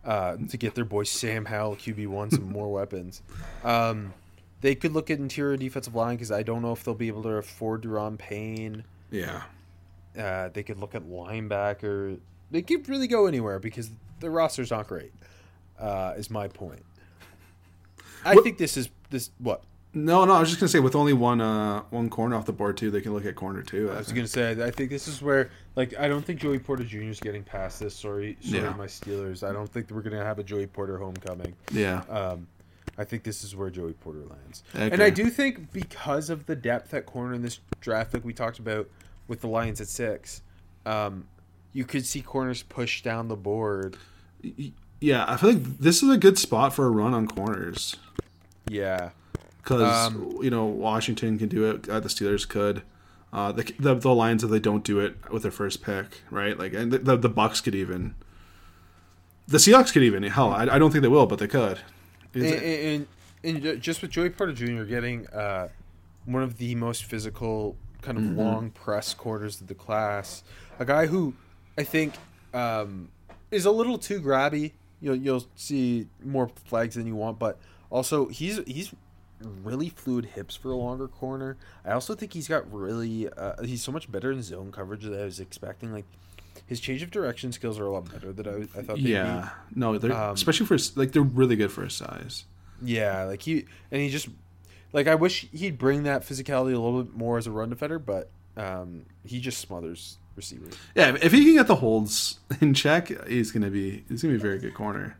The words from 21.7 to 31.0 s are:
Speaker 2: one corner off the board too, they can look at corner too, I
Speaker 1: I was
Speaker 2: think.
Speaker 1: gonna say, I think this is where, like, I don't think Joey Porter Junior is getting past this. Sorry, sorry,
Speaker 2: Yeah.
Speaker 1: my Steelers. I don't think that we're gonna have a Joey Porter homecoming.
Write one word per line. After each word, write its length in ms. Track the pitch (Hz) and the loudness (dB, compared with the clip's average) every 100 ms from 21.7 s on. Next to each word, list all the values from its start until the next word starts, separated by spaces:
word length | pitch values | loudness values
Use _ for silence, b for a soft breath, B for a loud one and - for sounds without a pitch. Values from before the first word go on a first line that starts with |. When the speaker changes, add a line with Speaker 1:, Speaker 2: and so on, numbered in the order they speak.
| 104 - | -2 -6
Speaker 2:
one 180 | 120 117 | -4 -4
corner 280 | 117 113 117 | -2 -2 0
off 100 | 107 | -2
the 60 | |
board 240 | 101 104 98 | -2 -2 0
too, 140 | 110 | 0
they 100 | 101 | -2
can 120 | 110 | -2
look 120 | 104 101 | -4 -4
at 80 | |
corner 280 | 92 95 95 | -6 -8 -8
too, 280 | - 95 104 | -6 -2 -2
I 40 | |
Speaker 1:
I 40 | 101 | -4
was 80 | 104 | -4
Speaker 2:
think. 100 | 117 | -4
Speaker 1:
gonna 120 | 113 | -2
say, 340 | 127 117 113 | -2 -2 0
I 60 | 120 | -4
think 200 | 120 135 | -4 -6
this 180 | 139 160 | -6 -8
is 120 | 139 | -6
where, 300 | 143 139 127 b b - | 2 2 2 b b -2
like, 220 | 127 113 | -2 0
I 80 | 147 | 0
don't 160 | 143 | 0
think 140 | 147 165 | -2 -4
Joey 180 | 147 139 | -2 -2
Porter 240 | 127 135 | -2 -4
Junior 260 | 113 107 107 | -4 -8 -8
is 80 | 107 | -8
getting 220 | 110 101 | -8 -8
past 380 | 98 98 95 - | -10 -8 -8 -6
this. 140 | 107 - | -10 -8
Sorry, 400 | 104 101 104 - | -8 -6 -6 -8
sorry, 220 | - 101 | -4 -2
Speaker 2:
Yeah. 120 | - 95 | -2 -6
Speaker 1:
my 100 | 98 | -12
Steelers. 600 | - - 101 98 92 98 | -12 -8 -6 -6 -6 -6
I 60 | |
don't 160 | 101 104 | -6 -6
think 200 | 120 113 | -8 -8
that 60 | |
we're 80 | 107 | -8
gonna 220 | 107 107 | -6 -6
have 140 | 104 104 | -6 -6
a 60 | |
Joey 220 | 98 104 101 | -6 -6 -6
Porter 320 | 98 98 | -6 -6
homecoming. 560 | 95 | -6